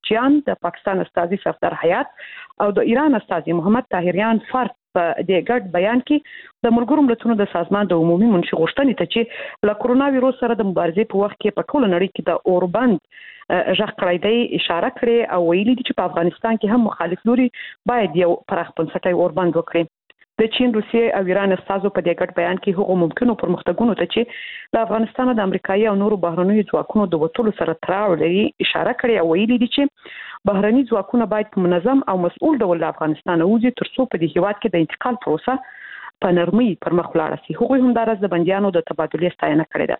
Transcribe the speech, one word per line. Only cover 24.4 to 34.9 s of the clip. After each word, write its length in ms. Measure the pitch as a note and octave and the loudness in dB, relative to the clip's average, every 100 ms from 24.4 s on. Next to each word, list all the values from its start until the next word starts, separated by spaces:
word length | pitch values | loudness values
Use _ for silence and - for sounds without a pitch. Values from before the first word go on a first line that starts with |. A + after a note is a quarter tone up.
| - - - | -16 -16 -4
له 120 | E4 E4+ | -2 0
افغانستانه 500 | A3 A3 - B3+ A3+ | 0 -2 0 0 2
د 100 | F#3+ | 0
امریکایي 360 | F#3 - G3 A3 | -2 0 2 2
او 60 | G3 | 2
نورو 180 | G3+ G#3 | 0 0
بهرنیو 400 | E3+ E3 F3+ G#3+ G3+ | -2 0 2 2 2
ځواکونو 360 | D#3+ - G#3+ G3+ | -2 0 0 0
د 160 | E3 | 0
وتلو 300 | D#3+ - G#3+ - | -2 0 -2 0
سره 160 | E3 D#3+ | -4 -4
تړاو 400 | - F#3 G#3 D#3+ | -4 -2 0 0
لري 200 | D#3+ F#3 G#3+ _ F3+ | 2 2 0 _ -4
اشاره 280 | - E3 | -2 -2
کړې 220 | B3 A#3+ G#3+ | -2 0 2
او 100 | E3 | 2
ویلي 280 | E3 A3 B3 | 2 2 2
دي 80 | A#3+ | 2
چې 160 | - C#4+ _ - - - - - | 0 -2 _ -20 -18 -18 -4 -2
بهرني 360 | G3 G#3 B3 | 2 2 2
ځواکونه 460 | B3+ G#3+ F#3+ B3 G#3+ G#3+ | 2 -2 0 -2 0 -2
باید 160 | G#3+ | -2
په 120 | - F3+ | 0 2
منظم 360 | F3+ G3+ C4+ - | 2 2 0 0
او 20 | F#3+ | 0
مسؤل 340 | F3 - D4+ D4 | -2 0 0 2
ډول 180 | G3+ E3+ | 2 0
له 60 | D#3+ | -2
افغانستانه 600 | - D#3 D3+ - E3+ E3+ | -2 -4 -2 -2 0 2
ووځي، 280 | A3+ B3 - | 2 2 -2
تر 100 | - | -6
څو 140 | - C4 | -2 -2
په 160 | F#3 | -2
دې 40 | D#3+ F3 | -2 0
هیواد 200 | G3 G#3 | -2 -2
کې 120 | A3 | -2
د 160 | F3 | 0
انتقال 360 | D#3+ | 0